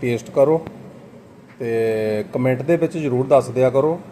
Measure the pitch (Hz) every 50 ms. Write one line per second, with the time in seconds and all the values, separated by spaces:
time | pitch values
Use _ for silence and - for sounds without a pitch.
0 | 131 120 120 - - - - 143 135 147 160 165 - - - - - - - -
1 | - - - - - - - - - - - - 127 117 113 113 113 113 110 110
2 | 110 107 107 107 101 92 - 131 127 127 127 123 131 160 170 160 165 160 - 165
3 | 151 135 123 127 135 139 151 131 123 127 113 127 131 127 120 135 143 156 170 190
4 | - -